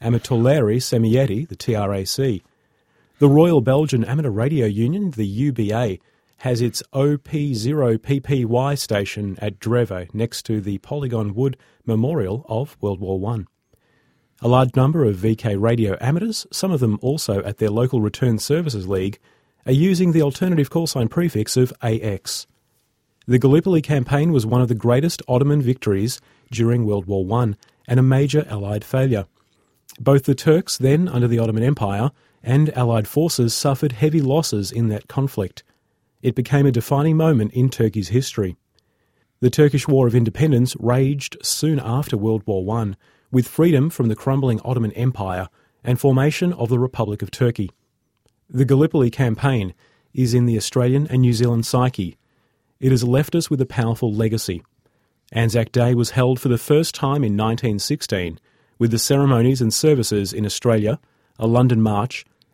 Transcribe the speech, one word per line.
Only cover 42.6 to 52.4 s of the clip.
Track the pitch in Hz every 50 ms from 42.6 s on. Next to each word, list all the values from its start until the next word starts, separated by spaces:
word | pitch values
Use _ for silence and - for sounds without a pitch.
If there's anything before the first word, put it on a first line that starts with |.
| 92
One, | 98 110 117 110 101 95 - _ _ _ _ _ _
with | 127 127 117
freedom | - - - 160 170 156 127 139 165
from | - - 123 113
the | 107
crumbling | - - 135 135 139 135 127 113 107 -
Ottoman | 127 127 120 113 104 -
Empire | 107 123 131 123 - 98 95 90 90 92 - _ _ _ _ _ _ -
and | 123 127 -
formation | - 139 131 131 135 151 151 - 185 175 175
of | - 120 110
the | 127 120
Republic | 127 127 - - 113 104 104 -
of | 104 -
Turkey. | - - 127 120 113 - 98 90 - _ _ _ _ _ _ _ _ _ _ _ _ _ _ -
The | 135 123 139
Gallipoli | 120 135 131 156 156 - 151 123 117
campaign | - - 131 117 107 - - 139 131 113 98 90 - _ _ _ _ _ _ _
is | - 131 127 117 120
in | 123 120
the | 120 113
Australian | 107 - - - 131 123 123 131 143 147
and | - 127 127
New | 127 123
Zealand | 117 107 123 120 120 113 113
psyche. | - - 127 127 127 - - 95 85 - _ _ _ _ _